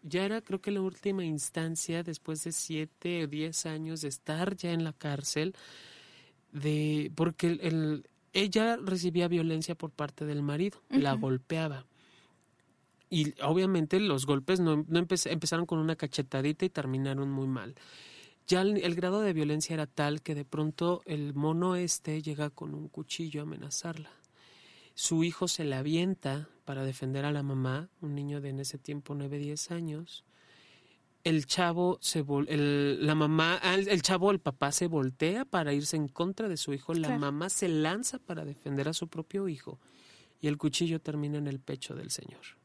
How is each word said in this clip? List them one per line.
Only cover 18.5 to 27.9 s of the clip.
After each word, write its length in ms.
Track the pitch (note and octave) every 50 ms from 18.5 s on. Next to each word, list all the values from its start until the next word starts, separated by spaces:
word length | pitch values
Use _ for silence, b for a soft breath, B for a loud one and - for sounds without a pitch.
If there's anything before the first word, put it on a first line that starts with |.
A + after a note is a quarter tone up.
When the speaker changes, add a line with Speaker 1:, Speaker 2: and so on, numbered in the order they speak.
| F#3 F3+
Speaker 1:
el, 140 | F#3+ G3+ G#3+ G3+
el 160 | - F3+ E3+
grado 260 | F3 F3+ F3+ F#3+ G#3+
de 100 | G#3+ G3+
violencia 420 | F3+ D#3 D3+ D3 D3+ D#3 D3+ - E3
era 120 | D#3 D3+ C#3
tal 340 | _ - D3 C#3+ D3 D#3
que 120 | _ - D#3
de 80 | C#3+ C#3+
pronto 580 | - - D3+ D3+ D#3 D3+ - E3+ E3+ F3 E3+ -
el 300 | - D#3+ D3 D3 C#3+ C#3
mono 400 | C#3 D3 D#3 D#3+ E3 F3+ F#3 F3+
este 460 | F3+ F3+ E3+ - - _ D#3+ D3+ D#3+
llega 280 | D3+ D#3 D3+ C#3+ D3+ D3
con 240 | C#3+ - - D#3 D3
un 140 | D3+ D3+ D3+
cuchillo 520 | - - D#3 - - - E3+ D#3 D3 D3
a 20 | D3
amenazarla. 680 | D#3 D#3 - - C#3+ - - - E3+ D#3+ D#3+ D3+ - - - B B B B B B B B B B B B B B B
Su 300 | - - - E3+ D#3+ E3
hijo 220 | E3+ D#3+ - F#3
se 180 | F3 - - D#3+
la 140 | D3 C3+ C3
avienta 680 | C3+ D3 D#3+ E3 F3 F#3+ F#3+ - - C#3 C3+ C#3+ D3+ - - _ _
para 180 | - C#3 C3+ C3+
defender 400 | C3+ C3 - C3 C3 C3 C#3 C#3
a 60 | D3
la 100 | D3 C#3+
mamá, 480 | C#3 C#3 C#3 C3 C3 C3 C3 C#3+ E3 F#3